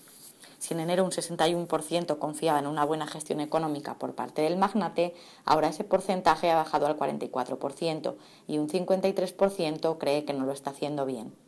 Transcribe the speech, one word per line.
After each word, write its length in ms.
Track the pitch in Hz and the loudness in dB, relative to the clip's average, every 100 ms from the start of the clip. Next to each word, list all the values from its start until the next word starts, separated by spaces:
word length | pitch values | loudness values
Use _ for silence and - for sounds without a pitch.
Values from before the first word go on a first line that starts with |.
| - - - - - - | -20 -18 -20 -20 -20 -10
Si 160 | - | -4
en 60 | 165 | -2
enero 240 | 165 180 | 2 2
un 80 | 185 | 2
sesenta 360 | 175 - 165 160 | 0 -4 2 2
y 60 | |
un 140 | 175 170 | 2 0
por 160 | 156 | -2
ciento 340 | 156 170 170 151 | 0 -2 0 -2
confiaba 400 | 151 151 165 147 | -4 -2 2 2
en 80 | 143 | 0
una 200 | 151 147 | 0 0
buena 200 | 156 151 | 0 -4
gestión 360 | 156 - 151 | -8 -4 -4
económica 540 | 151 160 160 143 - - | 0 0 0 -4 -6 -6
por 200 | 131 - | -8 -6
parte 260 | 123 - | -6 0
del 160 | 156 180 | 0 2
magnate, 560 | 202 220 170 - 175 175 - - | 2 2 0 0 -2 -2 -18 -4
ahora 240 | - 156 151 | 2 4 4
ese 160 | - | 0
porcentaje 680 | - 190 - 185 175 160 175 | 0 0 2 2 4 4 4
ha 60 | 165 | 4
bajado 320 | 156 151 147 | 4 2 2
al 80 | 151 | 0
cuarenta 300 | 147 147 120 | -2 -2 -4
y 40 | |
cuatro 300 | 127 127 135 | -4 -4 -4
por 140 | 143 | -6
ciento 440 | - 165 156 - - - - - | -4 -4 -2 -4 -6 -12 -16 -4
y 100 | 151 | -2
un 120 | 151 | 0
cincuenta 380 | 185 180 190 190 | 0 2 2 2
y 60 | |
tres 200 | 190 180 | 0 -2
por 180 | - 196 | 2 2
ciento 480 | 196 156 156 165 160 | 2 -2 0 -2 0
cree 240 | 143 147 | 2 0
que 100 | 151 | 0
no 120 | 139 131 | -2 -2
lo 80 | |
está 160 | 135 143 | -4 -6
haciendo 360 | 135 147 147 135 | -4 -4 -2 -2
bien. 300 | 120 104 - | -4 -8 -14